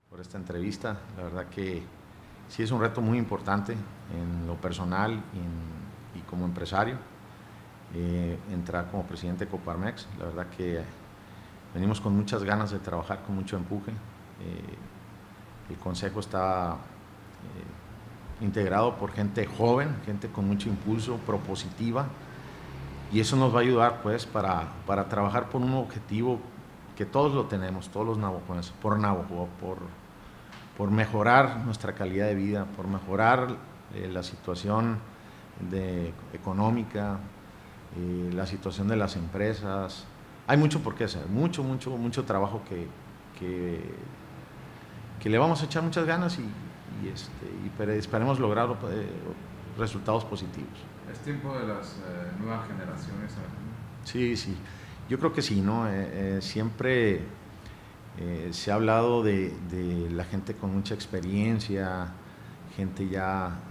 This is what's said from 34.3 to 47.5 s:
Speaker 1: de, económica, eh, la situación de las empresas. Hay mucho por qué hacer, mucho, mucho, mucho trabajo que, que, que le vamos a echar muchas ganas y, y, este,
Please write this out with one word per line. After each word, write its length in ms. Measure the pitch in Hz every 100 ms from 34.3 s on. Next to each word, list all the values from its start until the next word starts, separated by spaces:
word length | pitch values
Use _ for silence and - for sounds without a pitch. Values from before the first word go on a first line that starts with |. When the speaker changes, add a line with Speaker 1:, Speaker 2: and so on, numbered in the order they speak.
| - - 87 98 107 117 113 - - - - - - 92
Speaker 1:
de, 420 | 95 92 90 85 82 -
económica, 840 | 85 95 95 110 120 107 104 104 98 - - - - - - - 87
eh, 340 | 90 90 90
la 120 | 90 90
situación 420 | 95 98 90 101
de 80 | 113
las 200 | 98 95
empresas. 880 | 82 95 104 110 104 98 92 - - - - - -
Hay 100 | 143
mucho 240 | 151 151
por 140 | 110 -
qué 100 | 110
hacer, 220 | 87 76
mucho, 360 | 104 170 170
mucho, 280 | 131 131 127 127
mucho 280 | 117 117 113
trabajo 360 | 98 98 104 -
que, 200 | 90 85 - - - - -
que, 420 | 90 90 87 82 80 - - - - - - - - - - - - -
que 100 | 107
le 80 | 110
vamos 240 | 160 156
a 40 | 151
echar 160 | 160
muchas 240 | 165 165 160
ganas 320 | 170 175 175
y, 680 | 113 107 - - - 107 98
y, 40 |
este, 360 | 92 - - -